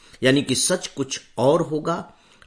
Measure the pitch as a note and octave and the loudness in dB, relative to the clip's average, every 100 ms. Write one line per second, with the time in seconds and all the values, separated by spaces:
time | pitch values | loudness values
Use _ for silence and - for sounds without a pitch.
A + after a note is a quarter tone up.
0 | - - B2+ C#3 C3 B2 - F3+ - - | -20 -2 2 2 2 -2 -2 -2 -6 -8
1 | C3+ - - - B2+ E3+ D3 D3+ D#3 F3 | -8 -8 -10 0 2 4 2 -4 -4 -6
2 | - - _ _ | -8 -18 _ _